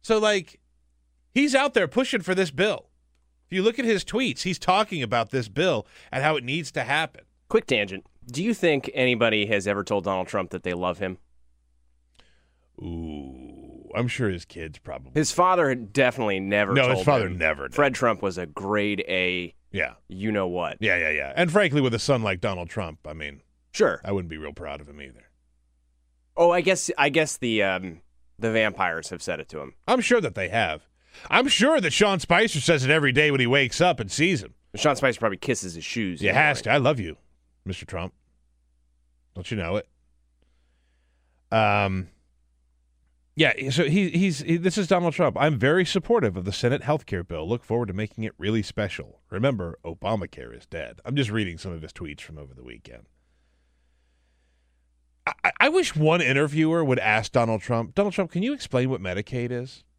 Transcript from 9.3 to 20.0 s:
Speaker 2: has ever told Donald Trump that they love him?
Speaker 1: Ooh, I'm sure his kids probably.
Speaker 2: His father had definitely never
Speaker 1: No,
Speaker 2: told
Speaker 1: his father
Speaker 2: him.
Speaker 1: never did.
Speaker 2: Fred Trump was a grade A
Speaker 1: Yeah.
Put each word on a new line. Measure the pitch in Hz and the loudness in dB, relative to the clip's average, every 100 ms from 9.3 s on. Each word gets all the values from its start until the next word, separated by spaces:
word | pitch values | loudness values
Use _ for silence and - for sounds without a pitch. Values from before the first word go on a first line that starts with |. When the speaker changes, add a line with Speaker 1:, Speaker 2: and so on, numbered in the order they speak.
| 107 104 | 4 2
Speaker 2:
has | 104 95 | 0 0
ever | 101 | -2
told | 98 101 | 0 -2
Donald | 92 95 90 | 0 -2 -2
Trump | 104 90 | -4 -4
that | 90 | -6
they | 90 | -6
love | 87 90 85 | -4 -4 -4
him? | 95 90 _ _ _ _ _ _ _ _ _ _ _ _ _ _ _ - | -6 -8 _ _ _ _ _ _ _ _ _ _ _ _ _ _ _ -14
Speaker 1:
Ooh, | 85 85 82 76 67 65 64 - - - - | -10 -8 -8 -10 -12 -16 -18 -18 -20 -20 -8
I'm | - 120 | -4 -4
sure | - 110 | 0 -2
his | 90 | -2
kids | - - 80 73 | -10 -12 -12 -12
probably. | - 67 67 | -14 -14 -4
Speaker 2:
His | 139 156 | -2 0
father | - 180 185 147 | 2 4 4 2
had | 127 107 | 0 -2
definitely | 139 127 127 107 98 | 2 2 2 0 0
never | 98 101 101 | 2 2 4
Speaker 1:
No, | 131 127 | 4 4
Speaker 2:
told | 120 | 4
Speaker 1:
his | |
father | 92 135 98 | 4 2 2
Speaker 2:
him. | 87 | 0
Speaker 1:
never | 80 76 69 | 0 0 -4
did. | |
Speaker 2:
Fred | - 143 | 2 2
Trump | 123 127 - | 4 0 2
was | 98 90 | -2 -4
a | 85 | -8
grade | 73 98 107 104 101 - | -8 -2 0 0 -2 -2
A | 92 90 90 87 - _ | 0 0 -2 -6 -12 _
Speaker 1:
Yeah. | 98 67 57 | -6 -6 -8